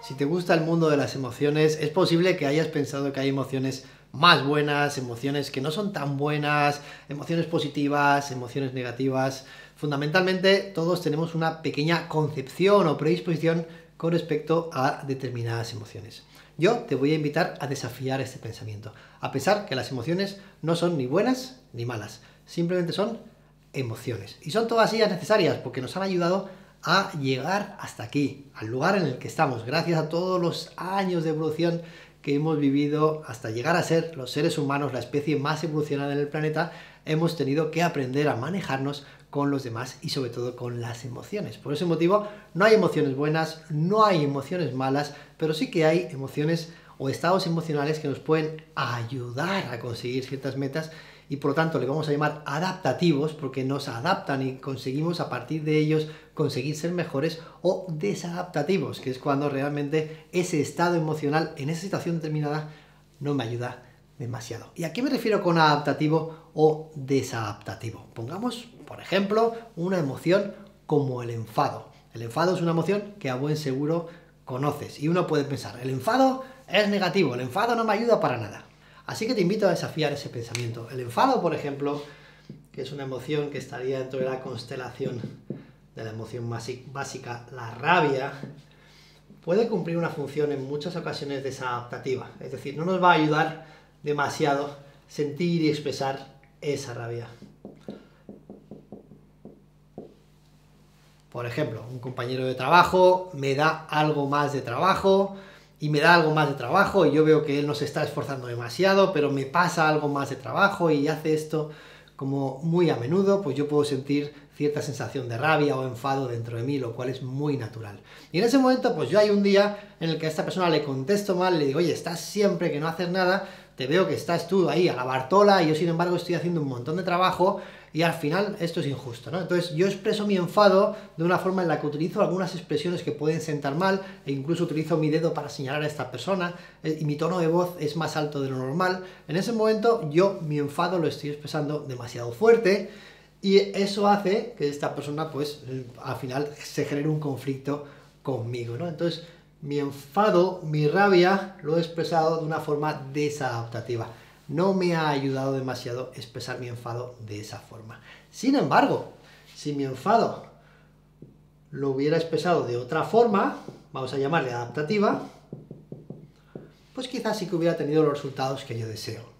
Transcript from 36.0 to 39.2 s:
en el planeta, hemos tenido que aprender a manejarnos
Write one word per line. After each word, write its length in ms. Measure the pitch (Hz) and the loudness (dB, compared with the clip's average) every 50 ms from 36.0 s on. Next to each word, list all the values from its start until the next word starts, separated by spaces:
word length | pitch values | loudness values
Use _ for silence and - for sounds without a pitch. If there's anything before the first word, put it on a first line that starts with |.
| 143 143 143 | -2 -2 -2
en 40 | 143 | -2
el 100 | 147 147 | -2 -2
planeta, 440 | - 156 151 156 151 156 170 165 - - - - - - _ | -2 -2 -2 0 0 0 -2 -4 -6 -14 -20 -20 -20 -20 _
hemos 320 | - 156 156 170 160 160 - | -2 0 2 2 0 0 0
tenido 320 | 143 131 139 156 160 156 | 0 0 2 0 0 0
que 140 | 156 160 170 | 0 0 0
aprender 440 | 170 165 147 135 123 127 143 151 147 | 2 2 0 -4 0 0 2 2 2
a 80 | 120 | 0
manejarnos 680 | 113 120 147 185 196 165 - - 135 135 139 139 - - - - - | 0 -2 -4 -4 -4 -4 -4 -4 -2 -2 -4 -4 -6 -12 -18 -20 -20